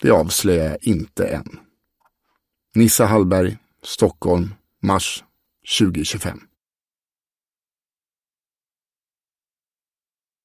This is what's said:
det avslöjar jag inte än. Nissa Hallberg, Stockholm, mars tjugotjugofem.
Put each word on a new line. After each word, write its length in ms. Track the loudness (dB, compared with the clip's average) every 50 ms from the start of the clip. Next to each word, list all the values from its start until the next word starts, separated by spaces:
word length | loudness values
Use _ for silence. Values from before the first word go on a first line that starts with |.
det 100 | 0 2
avslöjar 580 | 2 2 2 0 -2 -2 0 0 2 2 0 -2
jag 100 | -4 -4 -2
inte 440 | -2 -2 -2 -2 -6 -6 -6 -6
än. 320 | -4 -4 -8 -10 -12 -18 -20 -20 _ _ _ _ _ _ _ _ _ _ _ _ _ _ _ _ _ _ _ _ _ 2
Nissa 320 | 4 4 4 4 4 2
Hallberg, 520 | 4 4 4 2 2 2 2 0 0 -4 -6 _ _ _ _ -18
Stockholm, 720 | -12 -4 0 0 0 0 -2 -2 0 0 0 0 -2 -6 -12 _ _ _ _ -2
mars 420 | -2 0 0 -2 -4 -8 -10 -14 _ _ _ _ _ _ _ -12
tjugotjugofem. 800 | -6 -2 0 0 0 0 -2 -4 -6 -6 -8 -8 -8 -10 -12 -16 _ _ _ _ _ _ _ _ _ _ _ _ _ _ _ _ _ _ _ _ _ _ _ _ _ _ _ _ _ _ _ _ _ _ _ _ _ _ _ _ _ _ _ _ _ _ _ _ _ _ _ _ _ _ _ _ _ _ _ _ _ _ _ _ _ _ _ _ _ _ _ _ _ _ _ _ _ _ _ _